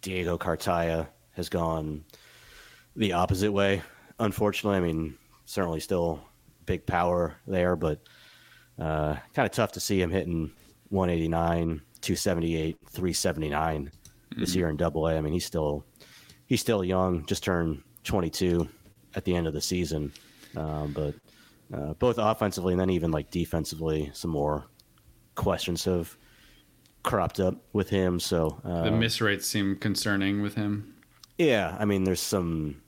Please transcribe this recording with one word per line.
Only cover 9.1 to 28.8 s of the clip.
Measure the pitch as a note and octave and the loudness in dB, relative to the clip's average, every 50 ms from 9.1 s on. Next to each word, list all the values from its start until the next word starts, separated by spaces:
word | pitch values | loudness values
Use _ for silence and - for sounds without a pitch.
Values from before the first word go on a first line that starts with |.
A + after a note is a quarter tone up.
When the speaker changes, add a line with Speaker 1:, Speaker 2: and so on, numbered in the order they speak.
| D2 - - - - | -2 -4 -8 -8 -2
Speaker 1:
kinda | - B2+ G2+ | 0 0 0
tough | - - A2+ G2 | 2 0 0 0
to | - - | 0 -6
see | - - G#2 F#2+ | -2 0 2 2
him | F2+ E2+ | 2 2
hitting | F2 F#2+ D#2+ F2 E2+ E2 D#2+ D2 - - - - - _ _ - | 2 -2 0 0 -2 -2 -2 -4 -8 -14 -20 -20 -20 _ _ -4
one | G2+ F#2+ F#2 F2 | 0 0 2 2
eighty-nine, | F2 E2 E2 E2 E2 E2 E2+ E2 E2+ E2+ E2+ E2 E2 D#2 - _ _ - | 2 2 0 0 0 2 2 2 2 2 0 -2 -4 -6 -10 _ _ -10
two | - - F#2 | -2 -2 -2
seventy-eight, | D#2+ - G2+ F2+ E2+ E2+ E2 E2 D#2+ D#2 D#2+ E2 - - - | 0 0 0 0 0 0 0 0 0 -2 -4 -6 -8 -14 -14
three | - - F#2 F2+ | -8 -4 -2 -2
seventy-nine | D#2+ - - F#2+ E2 D#2+ D#2 D2 C#2+ D2 D#2 E2 D#2 D2+ C#2+ D2 - - _ - - - - _ - | -2 0 0 -2 -2 -2 -4 -2 0 0 0 0 -2 -4 -6 -8 -14 -20 _ -20 -20 -20 -20 _ -8
this | A#2 - - | -6 -4 -2
Speaker 2:
Mm-hmm. | F2 F#2 | 0 0
Speaker 1:
year | F2 E2 | 0 0
in | D#2 | 0
double | D2 F2 E2 C#2+ D#2+ D#2 E2 | 0 0 0 0 0 0 0
A. | D#2+ | 0
I | D#2 | 0
mean, | D#2 D2+ | 0 0
he's | D#2+ F2+ - | -2 -2 -4
still, | - - E2 D#2 D2 D2 D2 - - _ - - - - - - - - - _ | -4 -2 -2 0 0 -2 -4 -8 -12 _ -20 -20 -20 -20 -20 -20 -20 -20 -20 _
he's | _ C3 A2+ | _ -2 0
still | - - A2+ G2+ F#2 | 2 0 0 0 2
young, | F2+ F#2 F#2 F#2 F#2 F2+ E2 D2+ | 2 2 2 4 2 2 0 0
just | - G2+ - - | -2 -4 -2 0
turned | G#2 F#2 E2+ E2+ E2 D#2 C2+ - - - - _ | 0 2 2 2 0 -2 -4 -8 -18 -20 -16 _
twenty-two | - - G2+ F2 D#2+ - - F#2+ F2+ F2 F2 E2 - - - - - - _ _ _ - | -2 0 0 0 0 -2 0 2 2 2 2 0 -2 -6 -20 -20 -20 -20 _ _ _ -10
at | G2 - | -6 -2
the | F#2+ F2+ | 0 0
end | F2 E2+ | 0 0
of | D#2+ D2 | -2 -2
the | D#2 | -4
season. | - - F#2 F2+ F2+ D2 D#2+ D2+ D2+ C#2 - - - - - - - - - | -4 -2 -2 -2 -2 -2 -2 -4 -4 -6 -8 -12 -20 -20 -20 -20 -20 -12 -8
Um, | - D#2 D#2 D2+ D2+ D2+ D2 | -6 -6 -4 -4 -4 -4 -4
but, | C#2+ D2 D2+ D2 D2 - _ - - - - - - _ _ _ - | -4 -2 -4 -4 -4 -8 _ -20 -20 -20 -20 -20 -20 _ _ _ -10
uh, | D#2+ D2 D2+ D#2 | -8 -6 -8 -4
both | - - B2 A2+ A2+ | 0 0 0 2 2
offensively | G#2+ G#2+ A2 - A2 G2+ F2 - F2+ F#2 F2+ | 2 2 2 2 0 0 0 0 0 2 4
and | F2+ | 4
then | F#2 F#2+ | 4 4
even, | F2+ F2 D#2+ E2 | 2 2 2 2
like, | D#2+ D2+ D2 - | 0 0 -2 -2
defensively, | - F2 E2+ - - E2 D#2 - - D#2 E2 D#2+ D#2 D#2 D2+ C#2+ C#2 | -2 -2 -2 0 0 -2 -2 -2 -6 -4 -2 -2 0 0 -2 -4 -8
some | - - F2 | -6 -6 -4
more | D#2+ C#2+ C#2+ D2 D2+ D2 - - _ _ - _ _ _ _ - - _ _ _ _ | -2 0 0 0 0 -2 -6 -10 _ _ -20 _ _ _ _ -20 -20 _ _ _ _
questions | - - G#2 F2+ E2 - - F2 E2 - | -2 0 0 0 0 -2 -4 -4 -2 0
have | G2 F#2 F2 E2 - - - - - - - - - - - _ _ _ _ _ - _ _ | 0 0 0 -2 -4 -10 -20 -20 -20 -20 -20 -20 -20 -20 -20 _ _ _ _ _ -20 _ _
cropped | - - - G#2 F2 D#2 - - | -4 -2 0 2 0 0 0 2
up | F#2+ F#2 - - - _ | 0 0 0 -2 -12 _
with | - G#2 F#2+ - | -2 -2 0 2
him. | G#2 G2 F#2+ F2+ F2+ F2 | 2 2 2 2 0 0
So, | - - F#2 E2+ D#2+ D#2 D#2 - - | -2 0 0 2 2 0 -2 -4 -6
Speaker 2:
The | - F2 E2+ | -4 -2 0